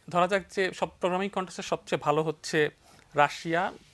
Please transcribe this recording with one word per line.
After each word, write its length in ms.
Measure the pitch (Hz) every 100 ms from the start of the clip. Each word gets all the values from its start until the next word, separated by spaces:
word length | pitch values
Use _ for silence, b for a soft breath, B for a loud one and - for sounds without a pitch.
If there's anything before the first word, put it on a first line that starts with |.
| -
ধরা 200 | 180 180
যাক 140 | 196 175
যে 220 | - 185
সব 160 | 165 180 -
প্রোগ্রামিং 280 | 180 180 196
কনটেস্টে 340 | 196 185 -
সবচেয়ে 380 | 185 165 - 165
ভালো 200 | 151 147
হচ্ছে 480 | 156 151 - 160 147 - b b b
রাশিয়া, 580 | 147 143 - 170 165 190 - -